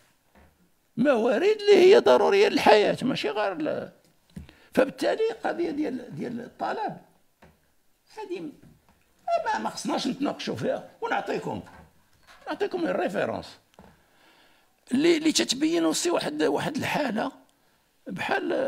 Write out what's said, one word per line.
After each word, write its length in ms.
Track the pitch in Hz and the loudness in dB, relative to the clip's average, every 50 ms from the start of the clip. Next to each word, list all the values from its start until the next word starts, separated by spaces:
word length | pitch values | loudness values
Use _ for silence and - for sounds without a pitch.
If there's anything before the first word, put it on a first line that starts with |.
| _ _ _ _ _ _ _ _ - _ _ _ _ _ _ _ _ _ _ | _ _ _ _ _ _ _ _ -20 _ _ _ _ _ _ _ _ _ _
موارد 600 | - 240 294 262 220 214 240 - 233 339 415 440 427 | 0 2 2 2 2 2 2 2 2 2 2 0 2
اللي 160 | 403 403 415 | 4 6 8
هي 220 | 370 359 370 403 - | 8 10 10 10 8
ضرورية 500 | 226 - 247 240 - - - 392 427 494 | 8 6 6 6 6 4 4 6 4 4
للحياة، 480 | - 277 - - - 214 196 190 170 - - | 4 2 4 6 6 6 6 2 0 -2 -2
ماشي 280 | 254 - - - - | -4 -4 -2 -4 -4
غير 240 | - 214 208 392 381 | -2 -2 -2 -4 -4
ل-، 380 | - 151 - - - - 185 - _ _ _ _ _ _ _ _ - - - - _ _ _ - | -4 -4 -4 -4 -6 -8 -10 -14 _ _ _ _ _ _ _ _ -20 -20 -20 -20 _ _ _ 0
فبالتالي 580 | - - 277 - - 330 - - 453 440 453 - - - | 0 0 0 -2 -2 -2 -2 0 0 -2 -4 -4 -4 -6
قضية 260 | - 311 330 349 330 | -6 -4 -4 -4 -4
ديال، 440 | 294 285 302 - 262 247 240 - - | -4 -4 -6 -6 -6 -8 -10 -12 -12
ديال 240 | - - - - - | -10 -10 -8 -8 -10
الطلب 560 | - - - - - - - 440 427 - 165 - - _ _ _ _ _ _ _ - - _ _ _ _ _ _ _ _ _ _ _ _ _ | -12 -14 -10 -8 -6 -6 -6 -6 -6 -8 -8 -10 -16 _ _ _ _ _ _ _ -20 -20 _ _ _ _ _ _ _ _ _ _ _ _ _
هذه 240 | 440 427 370 349 392 | -14 -12 -10 -10 -10
م-، 120 | 320 285 - - - - - _ _ _ _ _ _ _ _ _ _ - 679 679 - | -10 -12 -14 -16 -20 -20 -20 _ _ _ _ _ _ _ _ _ _ -2 -2 -2 -2
ما، 120 | 480 - - | -2 -4 -4
ما 120 | 214 220 | -4 -6
خصناش 360 | - - - - - 269 - | -8 -6 -6 -4 -4 -2 -2
نتناقشوا 500 | 247 - - 277 - - - - - - | -4 -4 -2 -2 -4 -4 -4 -6 -8 -6
فيها. 340 | 110 - 254 - - - - - _ | -4 -4 -4 -4 -4 -8 -14 -12 _
ونعطيكم، 640 | 440 466 - - - - 254 196 - 156 120 101 - - - - - - _ _ _ _ _ _ _ - - - - | -6 -4 -4 -4 -4 -4 -6 -6 -6 -6 -8 -10 -10 -14 -20 -20 -20 -20 _ _ _ _ _ _ _ -20 -20 -16 -12
نعطيكم 400 | 415 311 - 415 392 - 359 330 | -10 -6 -4 -4 -4 -4 -4 -4
الريفيرونس 720 | 190 180 - 359 - 180 190 135 - 107 92 - - - - _ _ _ - - - _ _ _ _ _ _ _ _ _ _ _ _ _ _ _ _ _ _ _ - 247 | -2 -2 -2 -2 -2 -2 -4 -4 -4 -4 -8 -10 -14 -18 -20 _ _ _ -20 -20 -20 _ _ _ _ _ _ _ _ _ _ _ _ _ _ _ _ _ _ _ -4 0
اللي، 240 | 262 302 339 349 | 2 4 4 4
اللي 160 | 311 311 320 - | 4 2 0 0
تتبين 540 | - - - - 262 302 320 339 339 330 | 0 0 -2 -2 -2 -2 0 0 0 0
وسي 240 | 320 294 - - 349 | 0 0 -2 -2 -2
واحد، 320 | 339 - - - 302 302 311 | -2 -2 -2 -4 -4 -2 0
واحد 340 | - 285 - 147 - 302 | 0 0 -2 -2 -4 -4
الحالة 560 | - - - - 240 294 254 208 226 - 277 - - _ _ _ _ _ _ _ _ _ _ _ _ _ | -6 -4 -4 -2 -2 -2 -2 -4 -4 -6 -6 -8 -12 _ _ _ _ _ _ _ _ _ _ _ _ _
بحال، 420 | - 185 - - - - - - - - - - | -12 -10 -8 -6 -4 -4 -4 -2 -2 -2 -2 -2